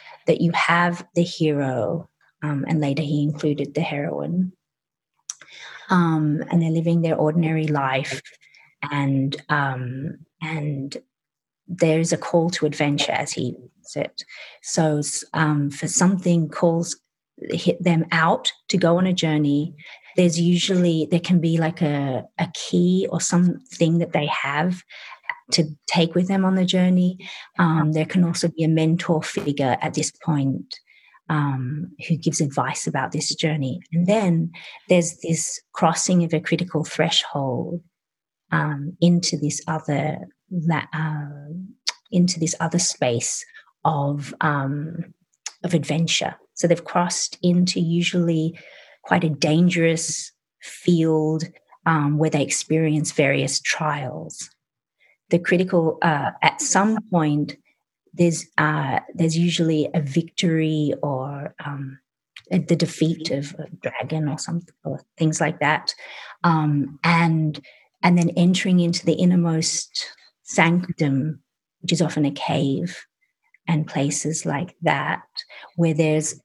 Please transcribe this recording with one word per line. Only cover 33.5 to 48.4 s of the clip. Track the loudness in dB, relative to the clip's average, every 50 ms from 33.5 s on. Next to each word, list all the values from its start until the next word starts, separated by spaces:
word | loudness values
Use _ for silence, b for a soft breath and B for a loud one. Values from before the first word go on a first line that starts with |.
| -2 -2 -4 -4 -6 -8 -8 -4 -2
And | 0 2
then | 2 2 2 4 2 2 2 0 -2 B B B B B B B B
there's | 2 4 2 0 -6 -8
this | -2 -2 -2 -2 -2 -6 -8 -10 _ _ -2
crossing | 2 2 2 2 2 0 2 2 2 2
of | 2 0
a | -2
critical | 0 0 -2 -2 -2 -2 -2 -4 -4
threshold, | -4 -2 0 0 2 2 0 -2 -2 -4 -4 -2 -2 -2 -2 -4 -4 -6 -8 -10 _ _ _ _ _ _ _ _ _ _ _ _ -2
um, | -2 0 0 -2 -4 -4 -6 -8 -2 2
into | 4 4 4 4 2 -2 -4
this | -2 -2 -2 -4 -4 -6
other, | -6 -6 -4 -2 -2 -2 -2 -2 -2 -4 -6 -10 -14 _ _ _ -8
la-, | -6 -2 0 0 0 0 -2 -6
um, | -6 -4 -4 -4 -4 -6 -8 -10 -12 -16 -14 -14 -12 -12 -14 -14 -14 _ -8 -8 -8 _ _ -2
into | 0 2 2 2 0 -2
this | -4 -4 -4 -4
other | -4 -2 -2 -2
space | -2 -2 -2 -2 -2 0 0 -2 -4 -4 -6 -8 -10 B B B B B B _ -2
of, | -2 0 0 0 -2 -2 -4 -6 -10 -6 -2
um, | -2 0 0 0 -2 -2 -4 -4 -6 -8 -8 -10 -12 -12 -14 _ _ _ _ _ -18 -18 -14 -8 -4
of | 0 0
adventure. | 0 0 0 0 0 0 0 0 -2 -2 -4 -6 -10 _ _ -6
So | -2 2
they've | 2 2 2 0
crossed | -2 0 0 0 0 -2 -4 -6 -6 -6 0
into | 2 2 4 4 2 2 2 0
usually | 0 2 2 0 0 0 0 0 2 2 2 0